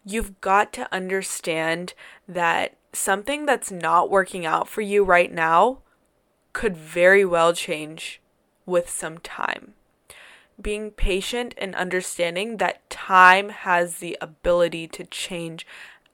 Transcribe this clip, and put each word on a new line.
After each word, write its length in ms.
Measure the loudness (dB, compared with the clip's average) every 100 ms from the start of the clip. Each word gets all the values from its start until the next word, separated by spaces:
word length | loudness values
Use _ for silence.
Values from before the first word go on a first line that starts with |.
| -8
You've 340 | -6 -8 -6
got 320 | 0 2 2
to 200 | -4 -8
understand 960 | -8 -4 -6 -6 -8 -6 -4 -2 -4 -8 -16 -20 -20 -12
that 500 | -2 0 0 -4 _ _
something 520 | -8 -2 -2 -2 -4
that's 260 | -2 -2 -4
not 380 | -6 0 2 4
working 380 | 2 0 -4 -2
out 220 | -2 -4
for 120 | -6
you 240 | -2 2
right 260 | 4 4 4
now 500 | 0 2 4 4 0 _ _ _ _ _ _ _
could 240 | -4 -4 -6
very 480 | -6 4 6 8
well 280 | 6 4 4
change 720 | 2 -4 -8 -10 -14 -16 -16 _ _ _ _
with 240 | -2 -2 -2
some 300 | -8 -10 -12
time. 560 | -14 -8 -6 -6 -14 _ _ _ _ -20 -20 -20 _ _
Being 320 | -8 -8 -8
patient 640 | -2 0 0 -2 -6 -8 -8
and 160 | -8
understanding 840 | -6 -4 -4 -4 -4 -4 -4 -6 -4
that 300 | -4 -4 -10
time 600 | -12 4 8 10 8 4
has 480 | -6 -2 0 0 -6
the 200 | -10 -10
ability 640 | -12 -6 -2 2 0 -2 -10
to 160 | -14
change 640 | -14 -12 -10 -8 -10 -12 -18 -20 -20 -20 _